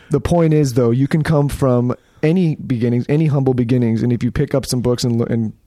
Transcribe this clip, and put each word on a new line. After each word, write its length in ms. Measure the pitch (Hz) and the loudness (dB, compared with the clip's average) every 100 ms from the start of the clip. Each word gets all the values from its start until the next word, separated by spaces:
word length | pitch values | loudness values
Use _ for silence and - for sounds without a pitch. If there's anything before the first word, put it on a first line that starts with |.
| - | -4
The 80 | 139 | -4
point 320 | - 170 160 | 0 2 4
is, 200 | 151 139 123 | 2 2 2
though, 160 | 117 | 2
you 160 | 123 139 | 2 0
can 160 | 160 | 0
come 260 | 147 151 143 | 0 0 0
from 460 | - 135 123 123 - _ - | 0 0 2 0 -4 _ -4
any 340 | 151 185 165 147 | 0 2 0 -2
beginnings, 500 | - 120 120 120 117 | -4 -2 0 0 0
any 180 | 147 156 | 0 2
humble 280 | 143 131 127 | 0 0 0
beginnings, 480 | 120 127 117 113 | 0 2 0 0
and 100 | 120 | 0
if 100 | 117 | 0
you 80 | 123 | -2
pick 220 | - 143 | -2 -2
up 120 | 135 - | -2 -4
some 160 | 127 | -2
books 220 | 123 120 | -2 0
and, 180 | 123 117 117 | 0 -2 -2
and 240 | 117 110 - | -2 -4 -8